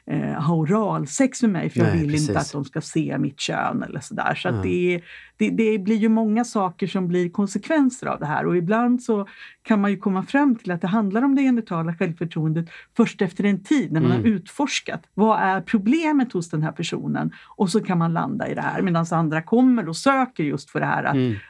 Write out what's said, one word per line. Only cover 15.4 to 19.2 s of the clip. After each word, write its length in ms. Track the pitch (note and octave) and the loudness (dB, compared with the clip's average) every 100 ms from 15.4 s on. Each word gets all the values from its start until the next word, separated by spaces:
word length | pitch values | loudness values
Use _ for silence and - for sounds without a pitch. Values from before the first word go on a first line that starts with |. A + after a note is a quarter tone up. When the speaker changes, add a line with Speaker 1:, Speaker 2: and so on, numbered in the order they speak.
Speaker 1:
är 200 | F#3+ F#3+ | 2 0
problemet 720 | F#3 A3+ G3 D#4+ D#4 D4 B3 | 0 0 2 0 2 2 0
hos 180 | F#3 E3+ | -2 -4
den 120 | D3+ | -4
här 100 | D#3 | -4
personen, 600 | D3+ E3 - D3 C#3+ D#3+ - - - | -4 -6 -6 -4 -4 -4 -6 -20 -4
och 140 | G3 | 0
så 100 | G#3 | 0
kan 180 | G3+ F3 | 0 0
man 140 | E3 | 2
landa 360 | E3 D3+ C3+ C3+ | 0 -2 -4 -4
i 60 | |
det 60 | - | -4
här, 220 | C#3+ D#3+ | -4 -2
medan 240 | F#3 E3 E3 | 0 0 0
andra 320 | E3 | 0